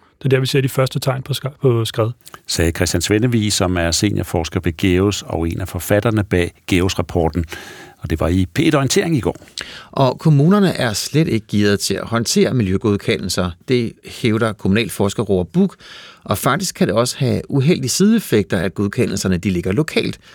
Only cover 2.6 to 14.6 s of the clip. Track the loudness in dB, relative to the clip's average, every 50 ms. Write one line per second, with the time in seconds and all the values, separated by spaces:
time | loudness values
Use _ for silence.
2.6 | 0 0 0 0 -2 0 0 -2 0 2 2 2 2 2 2 0 0 0 0 0
3.6 | 0 0 0 0 0 0 0 0 0 0 0 -2 -4 -2 -4 -4 -4 -2 -4 -2
4.6 | -2 -2 -2 0 2 2 4 4 2 2 0 -2 -6 -6 -4 -2 -2 -2 -4 -4
5.6 | -6 -6 -8 -6 -2 0 0 2 2 2 0 0 0 0 0 0 0 0 -4 _
6.6 | _ 0 2 2 2 2 0 -2 -4 -2 0 0 0 0 0 -2 -4 -6 -8 -14
7.6 | -16 -16 -18 -20 -20 -20 -18 _ -6 -4 -2 0 0 2 2 2 0 0 0 0
8.6 | 2 2 2 2 2 2 0 0 0 0 0 0 0 -2 -4 -6 -10 -18 -14 -14
9.6 | -14 -14 -14 -20 -16 -6 0 2 2 2 2 2 2 4 6 6 6 6 4 4
10.6 | 4 2 2 0 -2 -2 -2 -4 -4 -2 0 0 2 2 0 -2 -2 0 0 2
11.6 | 4 4 2 2 0 -2 -4 -4 -4 -2 -2 -2 -2 0 2 2 2 2 2 0
12.6 | 0 2 0 0 0 0 0 0 0 -2 -2 -2 -2 -4 -2 -2 -2 -4 -4 -6
13.6 | _ -2 -2 0 -2 -4 -8 _ -18 -18 -8 -4 -2 0 0 0 0 -2 -2 -2